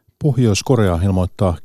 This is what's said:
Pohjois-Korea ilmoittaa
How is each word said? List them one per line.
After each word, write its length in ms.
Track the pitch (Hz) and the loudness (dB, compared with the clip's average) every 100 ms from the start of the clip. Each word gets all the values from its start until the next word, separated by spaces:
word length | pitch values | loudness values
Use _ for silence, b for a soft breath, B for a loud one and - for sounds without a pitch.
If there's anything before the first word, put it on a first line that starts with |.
| b - | b -6
Pohjois-Korea 760 | 156 120 117 95 - 120 98 82 | -2 0 0 0 0 0 2 0
ilmoittaa 520 | 98 92 90 - 95 82 | 0 0 -2 -2 -2 -2